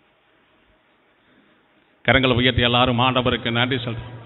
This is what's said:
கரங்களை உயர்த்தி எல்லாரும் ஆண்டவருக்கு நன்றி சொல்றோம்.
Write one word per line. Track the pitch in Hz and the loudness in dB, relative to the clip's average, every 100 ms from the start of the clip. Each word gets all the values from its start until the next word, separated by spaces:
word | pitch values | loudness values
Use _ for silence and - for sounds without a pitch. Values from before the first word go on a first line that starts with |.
| _ _ _ _ _ _ _ _ _ _ _ _ _ _ _ _ _ _ _ _ - | _ _ _ _ _ _ _ _ _ _ _ _ _ _ _ _ _ _ _ _ 0
கரங்களை | 127 131 | 2 2
உயர்த்தி | 120 127 123 | 2 2 2
எல்லாரும் | 120 120 127 120 | 2 2 2 2
ஆண்டவருக்கு | 127 127 123 120 120 | 2 2 0 -2 -2
நன்றி | 117 127 131 | -2 -2 -2
சொல்றோம். | 117 117 - - | -6 -10 -12 -16